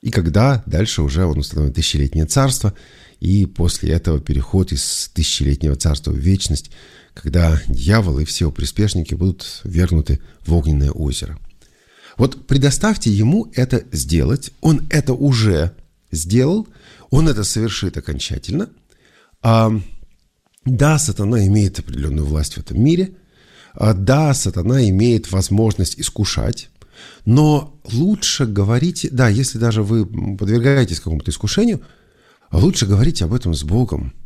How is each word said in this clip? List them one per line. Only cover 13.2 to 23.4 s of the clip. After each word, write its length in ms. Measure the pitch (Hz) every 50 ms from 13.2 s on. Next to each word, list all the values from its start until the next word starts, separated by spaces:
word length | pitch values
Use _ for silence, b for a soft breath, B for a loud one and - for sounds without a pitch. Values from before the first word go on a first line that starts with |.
| 107 117 160 220 - - -
это 300 | - 127 127 127 113 - - -
сделать. 580 | 78 65 65 80 82 67 67 - 139 - - - -
Он 260 | - 156 160 - - -
это 240 | - 156 - - 127
уже 580 | 123 139 143 131 113 110 107 92 78 78 87 - - - _ _ _ _ _
сделал. 560 | - 78 80 85 101 120 127 143 180 214 214 B B B B B B B B B
Он 180 | - 139 160 156
это 160 | 120 107 101
совершит 520 | - - 110 110 117 95 - - 92 -
окончательно. 720 | - - - 78 71 - - - - - - 98 156 214 - - _ _ b b b b b b b b b b b
А, 300 | - 117 113 113 113 110 110 107 95 b b b - - _ _ _ _ _ _ _ _ _ _ _
да, 340 | 131 131 104 139 147 156 147
сатана 480 | - - 101 - 101 101 120 117 101
имеет 320 | 95 101 107 104 95 - -
определенную 480 | - - 71 - 69 78 71 76 76
власть 280 | 71 76 78 76 - -
в 20 |
этом 260 | - - - - - 113
мире. 320 | 147 170 175 190 190 b b b b b b